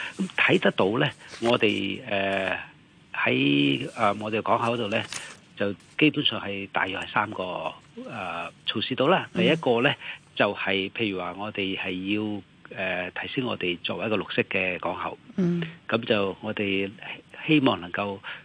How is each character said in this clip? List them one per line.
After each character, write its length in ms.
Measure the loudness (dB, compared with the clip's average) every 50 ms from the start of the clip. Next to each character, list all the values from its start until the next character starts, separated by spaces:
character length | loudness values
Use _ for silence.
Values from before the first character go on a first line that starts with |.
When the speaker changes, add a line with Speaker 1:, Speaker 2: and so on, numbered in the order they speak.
| -8 -8 -6
Speaker 1:
咁 120 | -4 -6 -4 0 0
睇 220 | 2 4 4 4
得 120 | 4 2
到 140 | 4 4 4 4 4 4
呢， 100 | 2 0 0 -6 -12 -18 -8 -2
我 160 | 2 2 4 4
哋， 420 | 4 4 2 2 0 -4 -4 -6 -6 -2
呃， 520 | -2 0 0 2 0 0 0 0 -2 -4 -6 -10 -18 -20 -20 _ _ -20 -18 -10 -6
喺， 720 | -2 0 2 2 4 4 4 4 4 4 4 2 0 -4 -6 -2
呃， 180 | 0 2 2 2 0
我 120 | -2 -2
哋 80 | -2 0 2
港 160 | 2 2 4
口 180 | 4 2 0 0
度 100 | 0 0
呢， 140 | 0 -2 -2 -4 -8 -10 -10 -12 -14 -18 -20 -18 -6 -2
就 160 | -2 -2 -2 -4 -10 -12 0 4
基 140 | 4 4
本 120 | 4 4 0
上 160 | 0 -2 -2
係 300 | -4 -6 -6 -6 -8 -4
大 160 | -2 0 0 0
約 120 | -2 -4
係 120 | -8 -2
三 200 | 0 0 0 0
個， 420 | -2 -4 -4 -4 -4 -4 -6 -6 -8 -10 -14 -20 -16 -16 -12 -10
呃， 460 | -8 -8 -6 -6 -6 -6 -8 -10 -12 -8 -6 -4
措 120 | -2 -2
施 140 | -2 -2 0
到 140 | 2 4 4
啦。 200 | 4 2 0 -2 0
Speaker 2:
嗯。 80 | 2
Speaker 1:
第 100 | 4 4
一 40 | 4
個 260 | 4 4 2 4 4
呢， 100 | 4 2 0 -2 -6 -12 -14 -14 -16 -6 0
就 180 | 0 2 2 0
係， 380 | -2 -2 0 0 0 0 -2
譬 200 | -2 -2 -2 -2
如 80 | -2 -2
話 140 | -4 -6 -6
我 160 | -8 -8 -6
哋 240 | -4 -2 -2 -2 -2
係 380 | -4 -4 -4 -4 -4 -2 0 0
要， 280 | 0 0 -2 -4 -6 -8 -12 -20 -20 -20 -12 -8 -6
呃， 320 | -4 -2 -2 -4 -4 -6
提 160 | -6 -8 -8 -6
升 160 | -4 -2 -2
我 120 | -2 -2 -2
哋 180 | -2 -2 -2 -2
作 160 | -4 -4 -4 -4
為 80 | -2
一 40 | 0
個 80 | 0 0
綠 140 | 0 0
色 100 | 0 0 0
嘅 340 | 0 0 0 0 0 -2 -2
港 160 | -2 -4 -4
口。 220 | -4 -4 -6 -8 -10 -14 -6 -2 0
Speaker 2:
嗯。 260 | 2 2 2 0 -2 -4 -8 -12 -4 -2
Speaker 1:
咁 100 | -2 0 2
就 320 | 2 2 2 2 0 -2 -4
我 120 | -6 -4 -2
哋 360 | -2 0 0 2 0 0 -2 -4 -10 -12 -12 -12 -14 -16 -18 -16 -6 2
希 160 | 4 6 6
望 180 | 6 6 4 2
能 100 | 0 -4 -2
夠 260 | -2 -2 -2 -4 -6 -8 -12 -12 -14